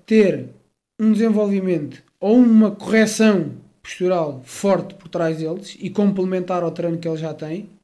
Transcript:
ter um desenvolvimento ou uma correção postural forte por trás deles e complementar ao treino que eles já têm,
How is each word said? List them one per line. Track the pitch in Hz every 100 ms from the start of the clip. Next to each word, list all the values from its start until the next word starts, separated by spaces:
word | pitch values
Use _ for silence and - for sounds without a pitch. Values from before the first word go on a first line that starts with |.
| -
ter | 220 196 143 123 - _ _ _ -
um | 220
desenvolvimento | 208 226 208 208 202 185 165 139 - _ _
ou | 196 240
uma | 240 220 214
correção | 208 - 220 214 - 220 196 147 123 - _
postural | - - 180 180 151 127
forte | - - 202 185 -
por | - -
trás | 175 165 160
deles | 160 170 - -
e | 185
complementar | - 202 196 185 185 180 180
ao | 165
treino | 170 170 165
que | 165
eles | 160
já | 160
têm, | 147 156 175 - _